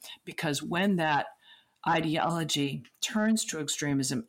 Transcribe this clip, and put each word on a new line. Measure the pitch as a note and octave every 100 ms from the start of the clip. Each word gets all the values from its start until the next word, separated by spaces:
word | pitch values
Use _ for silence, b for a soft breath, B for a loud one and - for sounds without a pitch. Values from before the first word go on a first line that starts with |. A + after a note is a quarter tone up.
| B B -
because | - E3 C#3+
when | D3+ F3 G3+ F#3
that | D#3 C#3+ - - B B B B -
ideology | E3 D#3+ D#3+ - E3+ D#3+ D3 C#3 C#3+ - -
turns | - G#3+ G#3+ A3 -
to | D#3+
extremism | D3+ - D3 C#3 C3 C3